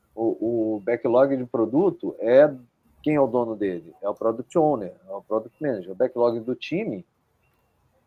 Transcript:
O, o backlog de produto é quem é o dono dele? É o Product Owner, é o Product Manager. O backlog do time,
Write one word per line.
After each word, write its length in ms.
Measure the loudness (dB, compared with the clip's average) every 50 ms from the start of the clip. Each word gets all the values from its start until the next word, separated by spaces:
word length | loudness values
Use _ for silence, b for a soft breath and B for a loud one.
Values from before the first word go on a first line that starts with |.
| _ _ -8
O, 600 | -4 -2 -2 -2 -2 -2 -2 0 0 0 -2 -2
o 40 | -4
backlog 560 | -2 -2 -2 -2 0 2 4 4 4 4 2
de 80 | -2 -6
produto 720 | -4 -2 -2 -2 0 2 2 2 2 0 -2 -6 -8 -8 -4
é 340 | 0 4 6 8 8 6 4 -2 -14 _ _ _ _ _ _ _ -4
quem 120 | 0 2
é 40 | 2
o 60 | 2 2
dono 280 | 2 0 -2 -2 -2
dele? 380 | -2 -2 -2 -2 -4 -8 -14 -14 -8
É 60 | -6 -6
o 60 | -4
Product 420 | -2 -2 -2 -2 -2 -6 -4 0 2
Owner, 360 | 2 2 2 0 -4 -8 -12 -14 _ -14
é 20 |
o 100 | -14 -12
Product 340 | -8 -4 -4 -4 -4 -6 _ -8
Manager. 300 | -6 -4 -4 -4 -6 -8
O 40 | -4
backlog 440 | -2 -2 -2 0 2 2 2 2 0
do 160 | -4 -6 -6
time, 500 | -6 -6 -6 -6 -4 -4 -4 -6 -8 -10 _ _ _ _ _ _ _ _ _ _ _ _ _ _ _ _ _ _ _ _